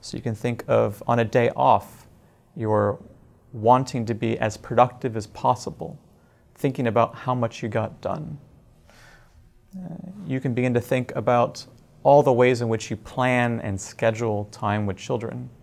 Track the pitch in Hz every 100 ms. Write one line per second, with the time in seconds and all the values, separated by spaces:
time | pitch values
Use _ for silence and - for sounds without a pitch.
0 | - - 120 110 123 120 - 117 110 101
1 | - 120 113 127 120 - 131 107 - -
2 | - - _ _ _ - 110 107 104 -
3 | - - - _ _ 120 107 127 135 127
4 | 113 110 117 113 110 - - 117 123 -
5 | 131 110 104 - 127 123 - - - -
6 | _ _ _ _ _ _ 143 127 120 110
7 | 113 - - 127 117 - 120 110 110 -
8 | - 98 151 151 - - _ _ _ -
9 | - - - - - _ _ 190 180 165
10 | - 196 175 131 135 120 127 120 117 131
11 | 120 - 113 120 123 - - - _ -
12 | - 143 135 120 123 123 120 113 - 107
13 | - - 127 123 120 117 - 95 - -
14 | 113 110 117 104 104 - 104 104 104 90
15 | - 123 113 123 127 -